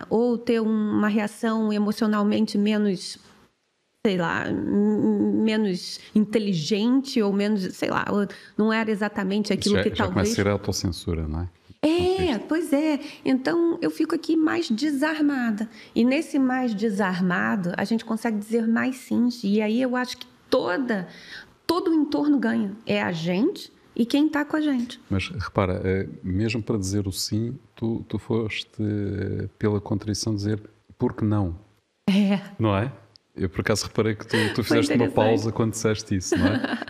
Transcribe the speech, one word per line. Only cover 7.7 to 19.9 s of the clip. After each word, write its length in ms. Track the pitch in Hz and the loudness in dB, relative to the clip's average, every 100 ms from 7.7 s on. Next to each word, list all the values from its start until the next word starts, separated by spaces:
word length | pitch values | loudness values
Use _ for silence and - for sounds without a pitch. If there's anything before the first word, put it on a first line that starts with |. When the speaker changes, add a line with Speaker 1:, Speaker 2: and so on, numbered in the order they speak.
| - | -4
Speaker 1:
sei 140 | - | -4
lá, 160 | - - | -2 -2
ou 160 | 202 202 - - - | -2 -2 -6 -12 0
não 140 | 214 | 0
era 200 | 220 220 | 2 0
exatamente 640 | 208 208 208 190 202 202 | -2 -2 -2 -2 -2 0
aquilo 220 | 190 - 196 | 0 2 2
Speaker 2:
Já, 60 | |
Speaker 1:
que 60 | 214 | 2
Speaker 2:
já 60 | - | 0
Speaker 1:
talvez 180 | 208 | 0
Speaker 2:
começa 180 | 104 101 | 2 0
a 40 | 233 | 2
ser 40 | 101 | 2
autocensura, 800 | 101 - 95 98 85 - 82 80 | 0 -2 -2 -2 -4 -4 -4 -2
não 140 | 78 | -4
é? 80 | 90 _ _ - | -6 _ _ -4
Speaker 1:
É, 560 | 302 339 359 370 370 226 | 0 2 2 0 0 -2
Speaker 2:
Não 20 | - | -2
Speaker 1:
pois 240 | 311 320 | -2 0
é. 260 | 277 311 285 - - - | 0 2 -2 -4 -6 0
Então, 520 | 262 262 339 339 339 | 0 2 2 2 0
eu 100 | 311 | -4
fico 240 | 311 320 339 | -2 -2 -2
aqui 220 | - 320 | 0 0
mais 320 | 311 - 339 | 2 0 -2
desarmada. 1000 | 214 302 277 302 311 294 277 240 208 226 - - | -2 0 0 -2 2 0 2 -2 -2 -4 -10 -6
E 120 | - 240 | 2 2
nesse 340 | 269 330 294 | 2 0 0
mais 340 | 262 254 254 | 2 2 -2
desarmado, 1000 | 202 226 196 196 180 185 180 220 226 175 185 | 0 -2 0 0 2 2 2 0 0 -2 -2
a 80 | |
gente 220 | 196 226 - | 0 -2 -2
consegue 320 | 220 233 214 | -4 -2 -4
dizer 280 | 214 226 226 | -2 0 2
mais 300 | 226 240 262 | 2 0 -4
sims. 480 | - 214 240 240 | -2 2 2 0
E 180 | 196 208 | 0 2
aí 200 | 214 226 | 2 0
eu 120 | 254 | 0